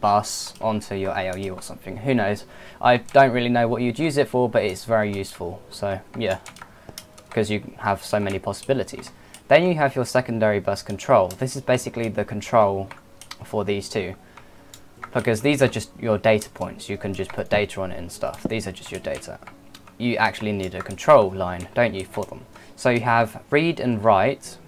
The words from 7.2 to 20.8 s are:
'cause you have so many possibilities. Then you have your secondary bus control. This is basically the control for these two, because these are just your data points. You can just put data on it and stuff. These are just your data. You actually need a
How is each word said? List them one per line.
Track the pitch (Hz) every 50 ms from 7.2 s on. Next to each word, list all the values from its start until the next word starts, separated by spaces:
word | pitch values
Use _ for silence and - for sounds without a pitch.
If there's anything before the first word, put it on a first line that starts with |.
| - -
'cause | - - 107 98
you | 104 104 - - - -
have | - 107 101 95 -
so | - - 107
many | 104 98 95 95
possibilities. | - - 101 - - - 139 131 98 - - - - - - - - - - - - -
Then | 135 151 170
you | 180 175
have | 151 151 135 -
your | 135 123
secondary | - - 127 127 - 120 117 110 107 107 104
bus | 95 - 101 - -
control. | - 107 92 - - 135 113 95 90
This | - - 131 127 -
is | 139 127
basically | - 127 123 - 127 110 117 117 113
the | 104 123 123
control | - 120 104 101 - - 117 107 101 98 95 98 98 - - - - - - - - - - 107
for | - - 107 101
these | 92 104 101 98 -
two, | - 110 95 90 101 - - - - - - - - - - - - - - - - - - - -
because | 123 110 - 113 107
these | 110 143 147 139 135
are | 123
just | - 113 107 - - -
your | - 117 107 104
data | - 110 110 107 - -
points. | - - 92 92 95 - - -
You | 101 98
can | - 101 98
just | 92 95 - -
put | - 101 -
data | - 104 104 98 - -
on | 95 92
it | 90 -
and | 87 87 -
stuff. | - - - - - -
These | - 110 113 107 98
are | 90
just | - - - -
your | 92
data. | - - 80 - - - - - - - - - - - - - - - -
You | - 110 120 117
actually | 107 110 107 95 - 107 107 104
need | 98 95 92 92
a | 92